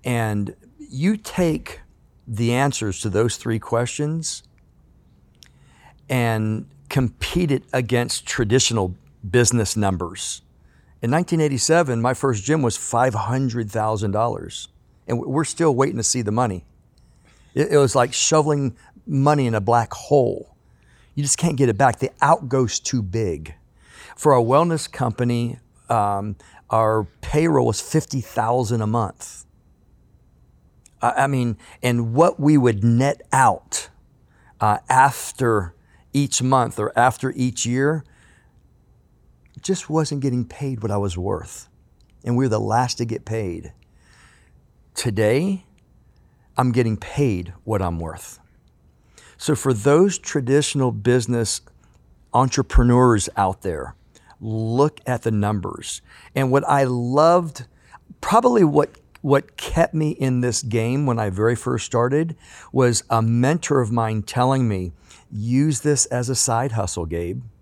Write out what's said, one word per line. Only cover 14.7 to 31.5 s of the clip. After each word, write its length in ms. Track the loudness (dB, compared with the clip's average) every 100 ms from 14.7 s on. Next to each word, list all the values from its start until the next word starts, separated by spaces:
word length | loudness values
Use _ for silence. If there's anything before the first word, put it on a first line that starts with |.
| _ _ _ -6
And 100 | -6
w-, 120 | -2
we're 140 | -4
still 320 | -4 0 0 2
waiting 220 | 0 0
to 60 |
see 180 | -4 -2
the 100 | -2
money. 340 | 0 0 -2 -12 _ _ _ _ _ _ _ _
It, 200 | -2 2
it 40 | 4
was 160 | 4
like 200 | 4 2
shoveling 640 | 0 2 2 2 0 -2 -6 -20 -20 -4
money 420 | 2 2 2 2
in 60 |
a 80 | 0
black 320 | 2 0 0
hole. 600 | -8 0 2 2 -4 -12 _ _ _ _ _ _
You 100 | -8
just 140 | -4 -2
can't 200 | -2 2
get 120 | 0
it 80 | 4
back. 220 | 2 2
The 120 | -6 _
outgo's 580 | 2 2 2 0 0 -2
too 220 | -4 -4
big. 540 | -2 -2 -2 -4 -10 -18 _ _ _ -20 -20 -2
For 180 | 2
a 80 | 4
wellness 480 | 4 2 2 -2 -6
company, 720 | -4 -4 -2 -2 0 -4 -8 _ _ _
um, 480 | 0 0 -2 -6 -10 -16 -20 _
our 360 | 2 2 2 -2 _
payroll 460 | -4 0 2 2 2
was 140 | -2
fifty 400 | -2 -2 -2 -8
thousand 600 | -6 -4 -2 0 0 -2
a 60 | -2
month. 580 | -2 -4 -8 -20 -20 -20 _ _ _ _ _ _ _ _ _ _ _ _ _ _ _
I, 220 | -2 0
I 40 | 0
mean, 300 | 0 -2